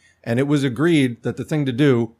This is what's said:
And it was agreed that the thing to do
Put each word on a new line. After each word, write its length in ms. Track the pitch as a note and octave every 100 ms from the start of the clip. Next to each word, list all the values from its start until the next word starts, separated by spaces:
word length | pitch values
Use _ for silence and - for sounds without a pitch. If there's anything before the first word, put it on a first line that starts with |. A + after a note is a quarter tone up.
| _ _
And 160 | - A#2
it 80 | C#3+
was 160 | D3
agreed 580 | C3+ A2+ E3 D#3+ C3 A#2
that 120 | - -
the 80 |
thing 220 | A#2 D#3 C#3
to 80 |
do 420 | A#2 D3 A#2+ A#2 -